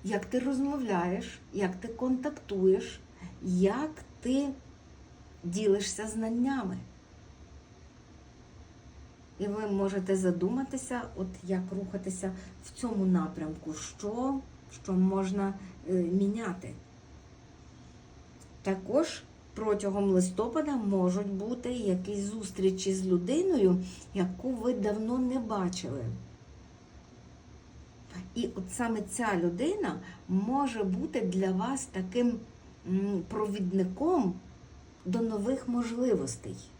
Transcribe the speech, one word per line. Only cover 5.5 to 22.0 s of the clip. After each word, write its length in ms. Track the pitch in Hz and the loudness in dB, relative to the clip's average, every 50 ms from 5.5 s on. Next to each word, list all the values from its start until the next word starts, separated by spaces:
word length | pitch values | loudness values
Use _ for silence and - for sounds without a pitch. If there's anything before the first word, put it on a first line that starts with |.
| 175 208 220 202 196 208 202 - - - 214 | -2 2 4 4 4 4 2 -4 -4 -6 -6
знаннями. 680 | 220 214 226 220 226 233 240 247 269 277 262 202 185 185 185 - - - - - - - - - - - - - - - - - - - - - - - - - - - - - - - - - - - - - - - - - - - - - - - - - - - - | -4 -2 -2 -2 0 2 2 2 2 0 0 -2 -4 -6 -6 -10 -14 -18 -20 -20 -20 -20 -20 -20 -20 -20 -20 -20 -20 -20 -20 -20 -20 -20 -20 -20 -20 -20 -20 -20 -20 -20 -20 -20 -20 -20 -20 -20 -20 -20 -20 -20 -20 -20 -20 -20 -20 -20 -20 -20 -20 -20 -20 -20 -20 -6 -4
І 80 | 196 | -2
ви 200 | 202 202 214 214 | -2 -2 -2 0
можете 480 | 208 196 196 196 196 196 196 185 190 196 | 0 2 2 2 2 2 0 2 2 2
задуматися, 840 | 185 185 180 170 175 180 196 247 262 254 - - 262 - - 254 240 - - - | 4 4 2 2 2 2 2 2 0 -2 -2 -4 -8 -6 -4 -6 -6 -6 -8 -6
от 120 | 185 190 185 - - - | -6 -6 -6 -6 -10 -4
як 180 | 180 190 180 185 - | -2 0 0 0 -2
рухатися 600 | 190 196 196 - - 190 - 190 185 - - 190 185 - - - - - - | -4 -6 -6 -6 -6 -6 -6 -6 -6 -4 -6 -6 -6 -8 -12 -16 -18 -18 -18
в 60 | - | -18
цьому 340 | - - - 233 214 202 190 | -10 -6 -4 -2 0 2 4
напрямку, 680 | 185 180 165 160 160 - - 156 156 165 - - 156 156 | 4 4 4 2 0 -4 -6 -6 -6 -8 -8 -8 -10 -8
що, 680 | - - - - - 202 202 220 240 254 269 277 277 277 - - - - - - - - | -8 -10 -12 -10 -8 -6 -4 -2 0 0 0 0 -2 -6 -10 -20 -20 -20 -20 -20 -12 -4
що 100 | - 185 | 0 4
можна, 600 | 185 185 190 190 196 190 185 190 196 196 196 196 - - - - - - 160 | 4 4 6 4 2 0 0 0 0 0 0 -2 -4 -12 -14 -16 -12 -4 0
е, 40 | 185 | 2
міняти. 800 | 180 175 170 185 196 196 202 208 226 226 190 180 185 - - 120 - - - - - - - - - - - - - - - - - - - - - - - - - - - - - - - - - - - - - | 2 2 4 4 4 4 2 2 0 -4 -4 -6 -6 -8 -12 -12 -14 -18 -20 -20 -20 -20 -20 -20 -20 -20 -20 -20 -20 -20 -20 -20 -20 -20 -20 -20 -20 -20 -20 -20 -20 -20 -20 -20 -20 -20 -20 -20 -20 -20 -20 -20 -4
Також 640 | - 196 196 185 185 - 226 294 330 320 - - - - - - - - - | -2 -2 -2 -2 -2 2 2 2 2 2 -4 -12 -14 -18 -20 -20 -20 -14 -8
протягом 560 | - 220 214 208 202 208 202 190 202 202 196 | -4 0 0 0 2 2 0 2 2 4 6
листопада 680 | 185 180 180 - - - 220 247 - 320 302 302 277 | 6 6 4 4 0 0 -2 0 0 0 0 2 0
можуть 580 | 247 214 202 196 190 180 180 180 202 202 196 196 | 0 2 2 4 4 4 4 2 2 -2 -2 -2
бути 380 | 190 202 233 247 240 - 247 | -4 -2 -4 -4 -4 -4 -4
якісь 480 | 247 240 214 196 180 180 | -4 0 2 2 2 2